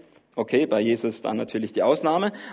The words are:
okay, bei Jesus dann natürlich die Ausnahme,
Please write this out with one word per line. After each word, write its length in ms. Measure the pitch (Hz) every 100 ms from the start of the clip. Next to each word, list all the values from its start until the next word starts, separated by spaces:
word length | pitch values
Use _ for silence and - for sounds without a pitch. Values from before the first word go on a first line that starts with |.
| - _ _
okay, 300 | - 107 131
bei 160 | 151 110
Jesus 400 | 110 117 117 -
dann 160 | 110 110
natürlich 360 | - 113 107
die 100 | -
Ausnahme, 500 | 107 156 160 170 202 - -